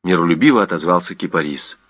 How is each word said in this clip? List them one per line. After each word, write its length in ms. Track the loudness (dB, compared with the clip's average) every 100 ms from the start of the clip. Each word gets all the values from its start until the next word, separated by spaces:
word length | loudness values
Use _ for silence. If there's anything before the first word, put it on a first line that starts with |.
миролюбиво 600 | 0 0 2 2 4 4
отозвался 500 | 0 -2 0 0 -2
Кипарис. 680 | -10 -4 -4 -4 -4 -6 -6